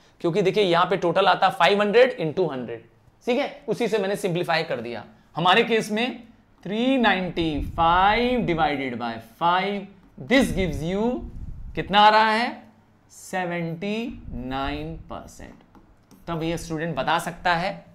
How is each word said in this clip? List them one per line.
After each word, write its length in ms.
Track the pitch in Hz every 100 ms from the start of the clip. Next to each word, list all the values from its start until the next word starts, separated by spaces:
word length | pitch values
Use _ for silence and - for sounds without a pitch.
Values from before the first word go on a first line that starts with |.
| _ -
क्योंकि 220 | 170 190
देखिए, 220 | 190 202
यहां 220 | 190 165 180
पे 100 | 190
टोटल 300 | 175 180 196
आता 220 | 175 190
फ़ाइव 320 | - 175 202
हंड्रेड 360 | 208 220 262 208
into 300 | 160 143 165
हंड्रेड, 320 | 131 120 117 - _ _ _ -
ठीक 120 | 247
है, 240 | 269 - -
उसी 200 | 175 226
से 100 | 214
मैंने 180 | 190 202
सिंप्लीफाई 460 | 196 170 170 160
कर 180 | 165 127
दिया। 240 | 117 110 - - _ -
हमारे 280 | 180 208
केस 260 | 233 220 208
में 320 | 214 254 - - _ _ _
थ्री 320 | 185 214 254 269
नाइंटी 600 | 220 185 180 175 160 143 143 -
फ़ाइव 680 | 165 175 196 226 240 247 170
divided 520 | 170 151 143 131 117
by 120 | 117 110 - -
five, 380 | 170 180 196 202 196 - - - 131
this 200 | 262 226 185
gives 240 | 180 143 165
you 180 | 196 233 294 - - - - -
कितना 260 | - 160 202
आ 80 | 214
रहा 220 | 214 220
है? 320 | 220 254 - - _ _ _ _
सेवेंटी 1120 | - - 185 180 175 165 165 202 214 - - - 120 127
नाइन 460 | 131 139 147 151 165 -
परसेंट। 440 | 92 - - 67 - _ - _ _ _ - -
तब 160 | 165
ये 160 | 160 165
स्टूडेंट 360 | 165 156 170 131
बता 220 | 131 165
सकता 360 | 170 170 180
है 180 | 170 185 294 -